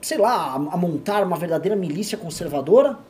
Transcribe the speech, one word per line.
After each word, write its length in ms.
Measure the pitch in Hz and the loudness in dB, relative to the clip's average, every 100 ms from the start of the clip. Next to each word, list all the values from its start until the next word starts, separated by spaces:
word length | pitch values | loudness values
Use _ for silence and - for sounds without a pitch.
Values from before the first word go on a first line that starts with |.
sei 180 | - 311 | -4 2
lá, 140 | 208 | 2
a, 220 | 233 156 | 2 -2
a 220 | 135 147 180 | -4 -4 -2
montar 480 | 175 147 - 208 | -2 -2 -2 0
uma 120 | 190 165 | 0 -2
verdadeira 380 | 170 160 170 | -2 -2 0
milícia 420 | 208 180 147 208 - | -2 -2 -4 -6 -6
conservadora? 800 | 170 156 170 143 131 220 285 233 | -8 -8 -6 -4 4 6 6 2